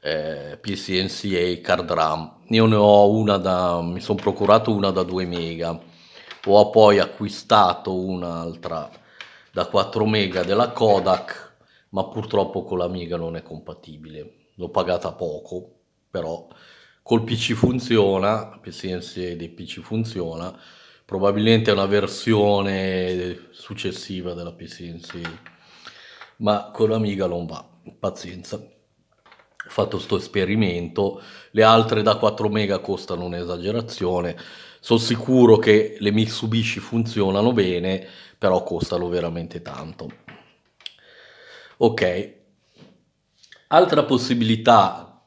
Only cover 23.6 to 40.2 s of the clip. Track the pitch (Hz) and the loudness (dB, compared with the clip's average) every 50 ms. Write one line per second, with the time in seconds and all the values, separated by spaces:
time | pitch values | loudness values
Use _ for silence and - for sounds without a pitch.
23.6 | - - 101 - - 98 87 - - - 95 92 87 90 87 85 87 85 82 - | -18 -16 -14 -8 -8 -8 -8 -8 -12 -12 -10 -10 -8 -10 -10 -10 -12 -14 -14 -16
24.6 | 85 82 - - 87 85 82 85 85 - - 87 85 82 80 - _ - _ _ | -18 -18 -16 -16 -16 -16 -16 -16 -16 -16 -14 -12 -12 -12 -14 -16 _ -20 _ _
25.6 | _ _ - - - - - - - - - - - - _ _ 113 104 104 101 | _ _ -20 -20 -20 -20 -20 -20 -20 -20 -20 -20 -20 -20 _ _ -2 0 0 0
26.6 | - - - - 110 107 110 113 110 104 101 98 95 90 87 87 85 82 78 - | -4 -8 -2 0 0 2 2 0 -2 -2 -2 -2 -4 -4 -4 -6 -8 -8 -12 -14
27.6 | - _ _ _ _ - - _ - 98 - - - 90 87 92 92 - - 104 | -16 _ _ _ _ -20 -16 _ -8 -8 -6 -8 -16 -16 -16 -16 -14 -14 -14 -14
28.6 | 107 - _ _ _ _ _ _ _ _ _ _ _ _ - _ _ _ _ _ | -14 -18 _ _ _ _ _ _ _ _ _ _ _ _ -20 _ _ _ _ _
29.6 | - - - - 101 92 - 92 - - - 92 - - - 104 95 90 104 113 | -20 -10 -2 -2 -2 -2 -2 -8 -4 -4 -4 -4 -4 -4 -2 -2 0 0 0 0
30.6 | 107 95 87 87 87 80 - - 101 98 98 - - - - - - _ _ 107 | 0 0 0 -4 -6 -6 -4 -2 -2 -2 -4 -6 -18 -20 -20 -20 -20 _ _ 6
31.6 | 110 110 113 113 110 113 123 107 101 110 104 104 - 107 104 - 107 107 104 107 | 8 8 8 8 6 4 0 0 2 2 2 2 2 0 0 0 -4 -2 -2 -2
32.6 | 107 98 98 92 - - 98 87 - - 92 85 90 90 87 87 87 85 90 87 | -2 -2 -2 -4 -4 -6 -8 -8 -6 -8 -8 -8 -6 -8 -8 -8 -8 -8 -8 -6
33.6 | 87 98 107 117 113 113 - - 95 87 90 90 87 87 82 - - - - - | -6 -4 -4 -4 -6 -8 -8 -6 -4 -2 -2 -2 -2 -4 -8 -10 -16 -20 -20 -20
34.6 | - - - _ - - 117 113 113 - 120 113 - - 131 127 123 113 113 107 | -20 -20 -20 _ 0 2 2 2 2 0 -4 -4 -2 2 6 8 10 10 10 8
35.6 | - 113 104 107 107 107 - - 101 101 104 110 110 110 - - - 110 110 117 | 8 6 6 6 4 2 -4 -4 -2 0 2 2 0 0 -2 -6 -6 -2 -2 -2
36.6 | 110 113 - 101 - - - 117 113 113 117 107 98 95 95 98 107 120 127 113 | -2 -2 -6 -8 -10 -6 -4 -4 -4 -2 -2 -2 -2 0 2 2 2 2 2 2
37.6 | 98 90 90 87 87 95 95 95 95 - - - - - _ _ - 98 92 90 | 0 0 0 -2 -2 -4 -4 -4 -6 -12 -20 -20 -20 -20 _ _ 0 2 2 2
38.6 | - - 87 82 - - - 87 87 87 87 90 82 85 82 85 82 85 - 87 | 0 -2 -6 -6 -6 -4 -4 -4 -4 -4 -4 -4 -4 -4 -6 -8 -10 -10 -12 -16
39.6 | - - - 67 78 80 - - - 69 - _ | -14 -14 -14 -14 -14 -16 -16 -16 -16 -18 -18 _